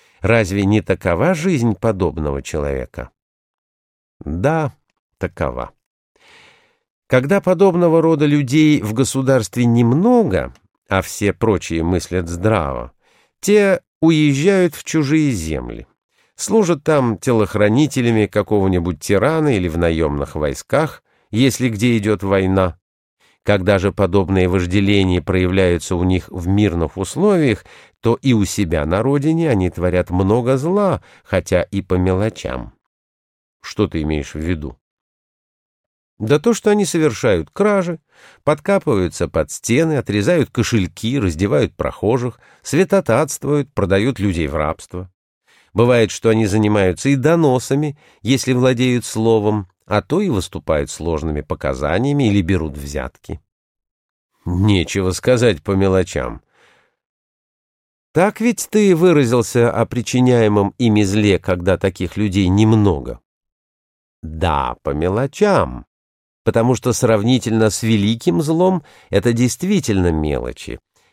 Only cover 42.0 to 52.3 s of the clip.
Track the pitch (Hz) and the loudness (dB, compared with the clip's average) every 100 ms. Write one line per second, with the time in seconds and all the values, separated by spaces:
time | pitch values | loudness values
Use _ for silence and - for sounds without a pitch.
42 | 98 123 123 - _ _ - 143 185 196 | -2 -2 -4 -10 _ _ -4 0 2 0
43 | 180 113 151 - 131 147 - - 95 98 | 2 0 -2 -6 -4 -4 -4 -4 0 0
44 | 117 127 101 85 73 76 76 80 - 90 | 0 -2 -2 -2 -2 -2 -4 -6 -10 -14
45 | 95 _ _ _ _ _ _ 101 120 120 | -14 _ _ _ _ _ _ 0 2 4
46 | 107 - 113 110 107 107 104 104 95 87 | 2 0 0 2 2 2 2 2 2 0
47 | 139 139 139 170 151 127 - 139 151 147 | 0 0 2 2 2 2 0 -2 -2 -8
48 | _ _ 107 131 - 123 127 127 127 123 | _ _ -2 0 0 2 2 2 0 0
49 | - 110 113 110 104 104 98 _ - 104 | -2 -2 2 2 2 -2 -4 _ -4 -4
50 | - 170 202 104 - - - 76 73 - | -2 -2 -2 -2 -4 -8 -4 -2 -4 -8
51 | 80 78 78 76 73 - 69 65 73 90 | -6 -4 -4 -6 -6 -6 -6 -4 -2 0
52 | 135 143 120 | 0 0 2